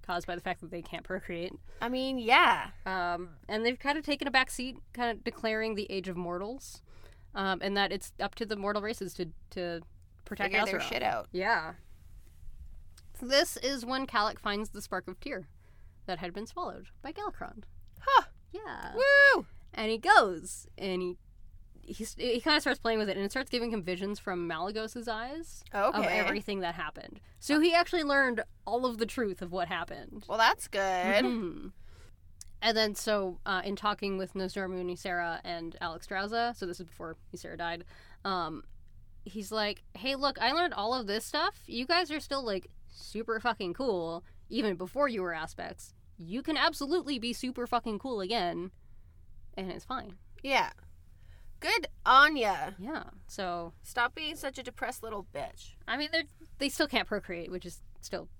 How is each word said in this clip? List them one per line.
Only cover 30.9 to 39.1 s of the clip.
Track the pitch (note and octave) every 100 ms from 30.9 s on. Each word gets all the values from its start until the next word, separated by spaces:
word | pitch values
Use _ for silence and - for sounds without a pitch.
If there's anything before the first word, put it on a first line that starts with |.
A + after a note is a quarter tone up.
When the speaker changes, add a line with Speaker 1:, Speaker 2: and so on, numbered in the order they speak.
| F#3 F#3 G3+ B3 A#3 F3+ - F#3+ - - - - - - - - -
Speaker 1:
And | A3 A3
then, | A3 G3
so, | - G#3 F#3+ F3+ -
uh, | F#3
in | G3 G3+
talking | G#3+ G#3 G3+ F#3+
with | F#3+
Nozdormu | G3 F#3 G3+ F#3+ F#3
and | F3+
Ysera | F3 G3 F3 E3+ E3
and | - E3+ E3 -
Alexstrasza, | F3 D#3+ - F#3+ G3+ A#3 A#3 A#3+
so | F#3
this | D#3+
is | E3+
before | - E3+ D#3+ - F3+
Ysera | - D#3+
died, | E3+ E3+ E3+ - - -
um, | G3 F#3 D#3+ D#3+ - - - - -